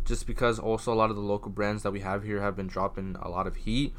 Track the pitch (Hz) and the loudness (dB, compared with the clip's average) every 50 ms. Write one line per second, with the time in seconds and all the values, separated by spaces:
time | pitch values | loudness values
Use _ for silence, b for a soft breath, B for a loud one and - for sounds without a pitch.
0 | - - 120 113 - - 117 - 127 120 113 107 - 113 110 107 - 123 117 110 | 2 2 2 2 0 -2 0 2 4 4 2 2 2 0 0 0 2 2 4 4
1 | 110 110 110 101 104 101 101 104 - - 95 104 104 104 107 104 101 104 98 101 | 4 4 2 0 0 0 0 0 -2 -4 -2 0 0 0 0 0 0 -2 -2 -2
2 | 98 95 98 101 101 107 104 101 101 101 95 101 95 92 - 92 92 98 - - | -2 -2 -2 -2 -2 -2 -2 0 0 0 -2 -2 -4 -4 -2 -2 -2 0 -2 -4
3 | 95 95 92 92 - 87 87 90 95 95 87 - - 107 110 127 143 131 - | -6 -6 -6 -6 -6 -4 -2 -2 0 0 -2 -2 -2 0 0 2 0 0 -2